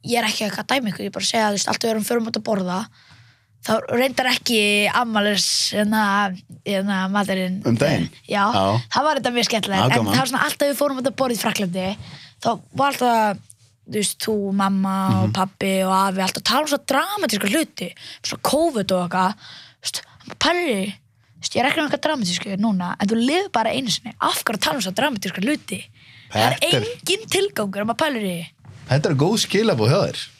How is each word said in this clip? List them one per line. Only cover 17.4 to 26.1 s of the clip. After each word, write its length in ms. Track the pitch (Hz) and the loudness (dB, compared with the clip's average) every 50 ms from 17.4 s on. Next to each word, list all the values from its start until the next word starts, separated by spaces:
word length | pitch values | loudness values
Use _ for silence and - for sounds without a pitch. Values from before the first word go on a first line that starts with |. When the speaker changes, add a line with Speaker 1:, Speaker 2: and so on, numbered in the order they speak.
| 202 208 | 0 0
Speaker 1:
hluti, 400 | 214 320 311 - _ - 185 175 - - - - - - | 2 0 0 -2 _ -10 -10 -10 -10 -14 -18 -20 -20 -12
svona 200 | - - - - - | -10 -10 -10 -4 -2
covid 480 | - - 294 330 339 285 220 190 - | 0 2 2 2 2 2 0 0 0
og 100 | 190 180 175 170 | 0 0 0 0
eitthvað, 240 | 180 185 185 190 214 | 0 2 2 2 0
þú 560 | - - - - - - - - _ - - | -4 -14 -20 -20 -20 -20 -20 -20 _ -10 -8
veist, 120 | - - - - - - - - - | -8 -8 -12 -12 -20 -20 -18 -18 -6
pælir 320 | - - 294 349 359 359 302 | 0 0 2 2 2 2 0
í, 160 | 226 196 190 | 0 0 -2
þú 560 | 208 202 - _ _ _ _ _ _ _ - | -4 -8 -12 _ _ _ _ _ _ _ -10
veist, 120 | - - - | -10 -4 -2
ég 60 | 220 240 | 0 0
er 60 | 285 | 2
ekki 100 | 294 320 | 2 0
um 80 | 302 277 | 0 0
eitthvað 160 | 302 285 - | -2 0 0
dramatísku 500 | 302 311 277 214 175 175 175 - 202 196 190 | 0 0 0 -2 -2 -2 -4 -6 -6 -2 0
núna, 340 | 208 226 202 185 180 180 - - | 0 2 2 0 -2 -2 -4 -2
en 60 | 208 202 | 0 0
þú 80 | 226 | 2
lifir 340 | 226 233 262 302 359 403 392 | 2 2 2 2 0 0 0
bara 220 | - - 220 220 - | 0 0 0 0 -2
einu 160 | 262 269 226 | -2 -2 -2
sinni, 240 | - - - 226 - - | -4 -4 -6 -12 -6 -2
af 220 | - - - - - | 0 0 0 0 -2
hverju 140 | - 214 | -4 -2
að 40 | 196 | -2
tala 140 | - - - | -2 -2 0
um 40 | 277 | -2
svona 180 | 190 185 185 - | -2 -2 0 0
dramatíska 400 | 254 302 269 202 - 190 - - | 0 0 0 -2 -6 -8 -6 -2
hluti? 400 | 185 254 302 - - - 190 - - - - - - - | -2 -2 -2 -2 -4 -10 -10 -10 -10 -16 -20 -20 -20 -20